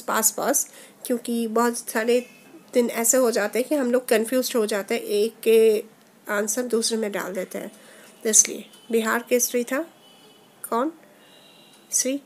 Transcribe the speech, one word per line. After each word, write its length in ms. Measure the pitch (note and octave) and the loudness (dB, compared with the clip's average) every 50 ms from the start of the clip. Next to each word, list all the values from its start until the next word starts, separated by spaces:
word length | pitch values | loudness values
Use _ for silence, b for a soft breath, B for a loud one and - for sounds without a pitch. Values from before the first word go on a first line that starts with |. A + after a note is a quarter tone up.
| - | -4
पास 240 | - G#3 A3 A3 - - | -2 -2 0 0 0 -2
पास, 300 | - - A3 C#4 - - B B B B B B B - | -2 -2 0 0 0 -2 B B B B B B B -6
क्योंकि 420 | - B3 A#3 - - A#3+ A#3 A#3 | -4 -4 -4 -4 -4 -4 -2 -2
बहुत 300 | A3 A3 A3+ A#3+ A#3+ A#3 | -2 0 0 0 0 0
सारे 420 | A#3 - - - A3+ A3 A#3+ A#3 B3 A#3+ - - - - - - - - - - | -4 -8 -6 -4 -2 0 2 2 0 0 -4 -12 -20 -20 -20 -20 -20 -16 -2 0
दिन 160 | B3 A#3+ A3+ | 0 0 2
ऐसे 280 | - A#3 A#3 - - | -2 0 0 2 4
हो 140 | C4 B3+ A#3 | 4 2 2
जाते 280 | A#3 G#3+ G3+ G#3 - B3+ | 2 0 -2 0 -2 -2
हैं 80 | B3+ | 0
कि 80 | - D#4 | 0 0
हम 160 | D4 B3+ A#3+ | 0 2 2
लोग 160 | A#3+ B3+ B3+ | 0 0 2
कन्फ्यूज 440 | - A#3 G#3+ A3+ A3+ C4 B3+ B3 - - | 2 2 2 2 2 0 0 0 0 0
हो 100 | A#3+ G#3+ | 0 0
जाते 300 | G#3 A3 G3 G3 - A#3+ | 0 -2 -4 -4 -4 -4
हैं, 60 | - | -6
एक 380 | - - G#3+ G3+ G#3 A3+ G#3+ - - | -4 -2 0 0 0 -2 -4 -2 2
के 400 | A3+ A3+ A3+ A3+ A3 G#3+ G#3 - - - _ _ _ _ _ _ - | 4 6 6 6 6 4 2 -2 -8 -16 _ _ _ _ _ _ -4
answer 380 | G#3+ G3+ A3 G#3+ - B3+ B3 | -2 -2 -2 -2 -4 -4 -2
दूसरे 300 | B3 A3+ A3+ A3 - A#3 | -2 -2 0 0 0 -2
में 140 | A3 A3 G#3 | -2 -4 -4
डाल 220 | G3+ F3+ - F3+ F#3+ | -4 -6 -6 -6 -6
देते 240 | F#3 F3+ F3+ - | -8 -8 -8 -8
हैं, 140 | G3 - - B B B B B B B B B B - | -10 -10 -12 B B B B B B B B B B -2
इसलिए 400 | A3 G#3+ - - - A#3 G#3+ - - - - - - | 2 4 4 4 4 0 -8 -14 -18 -20 -20 -6 -2
बिहार 340 | A3+ A3+ A3 A3+ A3+ A#3 A#3+ - | -2 0 2 0 0 -2 0 0
केसरी 340 | B3 B3 A#3+ - - B3 A#3+ | 0 0 0 0 -2 -4 -2
था 180 | A#3+ B3+ C#4+ E4 E4 - - - - - - - - - - - _ _ - - - | -2 -4 -4 -4 -6 -12 -20 -20 -20 -20 -20 -20 -20 -20 -20 -20 _ _ -18 -10 -4
कौन? 240 | A#3 A3+ C4+ D#4+ - - b b b b b b b b - - - - - - - - - - | -2 -2 -2 -2 -4 -10 b b b b b b b b -20 -20 -20 -20 -20 -20 -20 -20 -10 -4
श्री 260 | - - - B3+ C4+ C#4 - | -4 -2 0 -2 -4 -4 -6